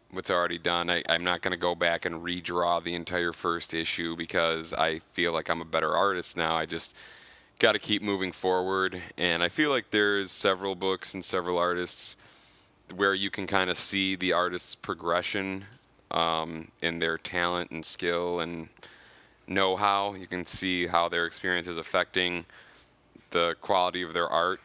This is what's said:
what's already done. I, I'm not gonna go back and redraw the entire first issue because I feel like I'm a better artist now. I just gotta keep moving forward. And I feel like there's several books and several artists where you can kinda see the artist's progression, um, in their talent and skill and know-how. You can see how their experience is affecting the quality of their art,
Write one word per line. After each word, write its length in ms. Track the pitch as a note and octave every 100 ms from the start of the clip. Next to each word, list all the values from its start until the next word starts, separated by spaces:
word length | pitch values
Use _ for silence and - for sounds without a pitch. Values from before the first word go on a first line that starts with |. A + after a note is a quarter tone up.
| _
what's 180 | F#2 -
already 280 | F2+ F2 E2+
done. 300 | F2 F2 F2
I, 120 | E2+ -
I'm 160 | E2
not 180 | F2 F2
gonna 140 | F#2+ F2
go 180 | F2
back 300 | E2+ F2 E2
and 180 | F2 E2
redraw 600 | F2 F2+ E2+ F2 F2 E2+
the 100 | E2+
entire 380 | F2 E2 F2+ E2+
first 420 | E2 F2+ E2+ -
issue 400 | E2 E2 - E2+
because 580 | E2 E2+ F2+ E2 D#2+ E2
I 260 | - D#2+ D#2+
feel 320 | - - E2+
like 180 | E2 D#2
I'm 100 | E2
a 40 |
better 320 | E2 D#2+ D#2 D#2+
artist 400 | G2 F2+ E2 E2
now. 180 | E2
I 100 | E2
just 300 | D#2+ D#2+ - - - - - - - -
gotta 220 | A2+ G#2+
keep 200 | - G#2
moving 300 | G#2 G2 F#2
forward. 720 | - F#2 F#2 F#2 F#2+ F#2+ F2+ E2+ -
And 240 | F2 E2+
I 60 | F2
feel 220 | - D3+
like 200 | C3 -
there's 400 | G#2+ G#2 G2+ F#2+
several 460 | - G2+ F#2 G2 F2+
books 380 | F#2+ F#2 -
and 100 | F#2+
several 340 | - F#2 F2 F2
artists 560 | F2 F2 F2 - - - - - - - _ _ -
where 200 | F#2 G2
you 160 | F#2+ G2
can 180 | - F#2
kinda 260 | G2 F#2
see 400 | E2+ - G2 F#2+
the 180 | F#2 F2+
artist's 420 | E2+ F2+ F2+ - -
progression, 880 | - E2+ E2+ F2 - G#2 F#2+ F#2+ G2+ A#2+ _ _ _
um, 580 | - E2 D#2+ E2 E2 - _
in 200 | E2+ E2
their 180 | E2 E2
talent 540 | - F2+ F2 F2+ F2
and 120 | D#2+
skill 540 | D#2 - F2 F2 F2 F2
and 300 | E2 E2+ D#2+ - - - - - - _ -
know-how. 680 | F#2+ F#2+ F#2 G#2 G2+ G2+
You 120 | F#2+ F2+
can 200 | F2+ E2
see 400 | - F#2 F2+ F2
how 220 | E2+ E2+
their 180 | E2+ E2+
experience 400 | - F#2+ F2 F2
is 120 | E2
affecting 640 | - F#2 F2 F#2 F2+ F2 E2+ - - - - _ _ - -
the 260 | E2+ E2+ E2
quality 420 | - F#2+ F2+ F2
of 100 | E2+
their 140 | E2+ E2+
art, 320 | E2 F2 F#2+